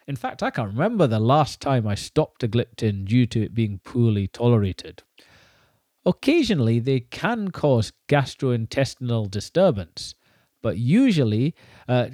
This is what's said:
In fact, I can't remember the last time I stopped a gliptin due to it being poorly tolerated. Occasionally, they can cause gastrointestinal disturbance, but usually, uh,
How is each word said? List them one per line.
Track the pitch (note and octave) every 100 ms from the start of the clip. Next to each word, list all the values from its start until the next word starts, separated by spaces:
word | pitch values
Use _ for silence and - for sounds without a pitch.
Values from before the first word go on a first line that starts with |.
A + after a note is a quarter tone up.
| -
In | C3+
fact, | B3+ -
I | B3+
can't | F#3+ G#2+
remember | G#2+ G3+ A3+ C#3+
the | A2
last | A2 D3 C#3 -
time | C#3 B2+ G#2+
I | G2+
stopped | - D3+ D#3+ -
a | A#2
gliptin | A#2 - - A2 G2+
due | F#2+ B2 A#2+
to | A#2
it | G#2+
being | A2 A2 G2
poorly | - B2 A#2 G#2 G2
tolerated. | - A#2+ A#2 G2 F2+ - - _ _ _ _ _ _ _ _ _ _ F3+
Occasionally, | - - E4+ A#3 E3 A2+ A#2
they | A#2+ C3
can | - - G3 A#3+ G3
cause | - D3+ A#2+ G#2 - -
gastrointestinal | C#3+ B2+ - C3 A#2+ A2 - C#3 - B2 A#2 G#2
disturbance, | G2+ - E3 F#3+ G2+ E2+ - - - _ _ _ _
but | A2+ F2+
usually, | A#2+ G#3 C4+ E3+ A2+ G#2+ C#3+ - _ - -
uh, | B2 A2+